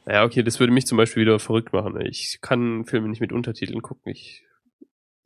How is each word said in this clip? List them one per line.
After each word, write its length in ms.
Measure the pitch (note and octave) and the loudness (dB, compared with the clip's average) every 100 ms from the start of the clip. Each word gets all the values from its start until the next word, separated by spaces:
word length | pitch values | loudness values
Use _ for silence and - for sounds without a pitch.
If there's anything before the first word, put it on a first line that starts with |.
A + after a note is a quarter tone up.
| - | -2
Ja, 160 | G#2 | 2
okay, 220 | A#2 B2+ | 2 4
das 160 | A2+ - | 2 4
würde 120 | A#2+ | 4
mich 140 | B2 B2 | 4 2
zum 120 | A2+ | 4
Beispiel 240 | A2+ A#2 | 4 4
wieder 180 | A2 G#2+ | 2 2
verrückt 320 | - A2+ A2+ | 2 -2 -2
machen. 280 | F#2+ G2+ G2 | -4 -4 -6
Ich 380 | - - - - | -8 -8 -10 -8
kann 420 | - B2 A#2+ A2+ | -2 -2 -2 -4
Filme 240 | A#2 A#2 A2 | -4 -4 -4
nicht 120 | A2 | -6
mit 120 | - | -6
Untertiteln 500 | A#2+ A#2 G#2+ - A2+ | -6 -6 -8 -8 -10
gucken. 300 | - - - | -12 -14 -14
Ich 320 | - - - _ _ _ _ _ _ _ _ | -14 -16 -20 _ _ _ _ _ _ _ _